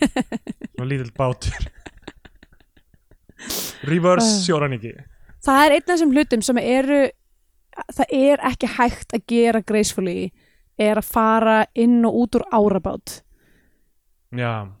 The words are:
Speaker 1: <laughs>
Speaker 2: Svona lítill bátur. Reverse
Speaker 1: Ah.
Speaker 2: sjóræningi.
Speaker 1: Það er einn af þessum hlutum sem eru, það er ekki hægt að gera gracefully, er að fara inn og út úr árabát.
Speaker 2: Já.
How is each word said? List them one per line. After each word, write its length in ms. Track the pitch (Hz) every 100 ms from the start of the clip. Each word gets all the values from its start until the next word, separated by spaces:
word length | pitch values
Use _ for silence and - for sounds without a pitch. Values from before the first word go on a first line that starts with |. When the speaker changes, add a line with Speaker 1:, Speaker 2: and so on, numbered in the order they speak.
| 294 -
Speaker 1:
<laughs> 560 | - - - - -
Speaker 2:
Svona 140 | - 127
lítill 220 | 139 120
bátur. 540 | - 131 - - - - - - - - - - _ _ _ _ _ _ _ _ _ _ - - - - -
Reverse 420 | 139 170 175 180 226
Speaker 1:
Ah. 160 | 208
Speaker 2:
sjóræningi. 500 | 180 156 143 123 113 - - - - -
Speaker 1:
Það 220 | - 262 302
er 60 |
einn 120 | 302
af 80 | 349
þessum 220 | 349 320 262
hlutum 260 | 302 233
sem 140 | 208 240
eru, 420 | 233 254 269 285 269 - _ _ _ _ _ - -
það 140 | - 262
er 340 | 269 269 285 262
ekki 180 | - 247
hægt 460 | - 240 - -
að 100 | 226 -
gera 340 | 233 233 220
gracefully, 680 | - 214 208 - 185 180 185 - _ _ _ -
er 180 | 214 214
að 80 | -
fara 540 | 233 220 226 220 220 214 -
inn 260 | 233 240 233
og 80 | 226
út 200 | 240 240
úr 100 | -
árabát. 720 | 226 208 202 190 - - - _ _ _ _ _ _ _ _ _ _ _
Speaker 2:
Já. 360 | 120 120 110 98 98